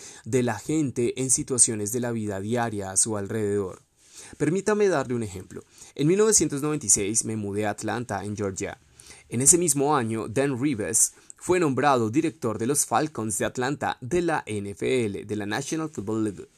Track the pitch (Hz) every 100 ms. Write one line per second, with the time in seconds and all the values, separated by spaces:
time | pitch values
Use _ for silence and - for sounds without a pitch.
0 | - - - 127 120 107 - 156 143 123
1 | 120 - 131 - 143 127 - 110 104 120
2 | 120 117 104 98 101 120 117 107 95 95
3 | - 107 98 113 104 101 92 - _ _
4 | _ - - - 147 190 190 208 202 160
5 | 123 120 107 92 90 92 - - - -
6 | 147 190 220 208 156 165 151 151 107 110
7 | 98 110 110 110 101 101 107 104 107 107
8 | 117 101 101 101 101 92 92 - _ -
9 | - - - 127 139 175 175 143 139 151
10 | 113 110 95 110 139 123 143 110 92 -
11 | - - - - - 185 160 123 143 131
12 | 113 123 160 131 120 107 117 143 - 117
13 | 151 135 110 101 110 113 127 147 98 -
14 | 123 175 170 151 - 107 101 101 120 127
15 | 113 95 104 104 101 107 131 160 156 151
16 | 101 110 107 90 -